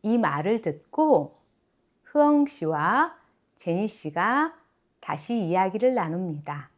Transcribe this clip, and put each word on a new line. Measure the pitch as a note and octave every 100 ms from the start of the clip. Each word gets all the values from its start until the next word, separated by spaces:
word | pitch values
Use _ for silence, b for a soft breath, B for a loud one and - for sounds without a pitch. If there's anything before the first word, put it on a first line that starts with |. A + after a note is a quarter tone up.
이 | G#3+ A#3+
말을 | F3+ C#3+ D#3 A3+
듣고 | F3+ D3 _ - D#4 G#3+ C#3+ _ _ _ _ _ _ _
흐엉 | _ D4 D4 D4 C#4+
씨와 | - D#3+ D#3 D#3+ A#3+ E4+ - _ _ _
제니 | - - E3+ G#3+
씨가 | - D#3 D#3 G3 C4+ D#4+ - _ _ _ _
다시 | - D3+ - A#3+
이야기를 | E3+ F3+ F#3+ G#3 B3+
나눕니다. | B3 E3 E3+ F3+ D3+ D3 C#3+ -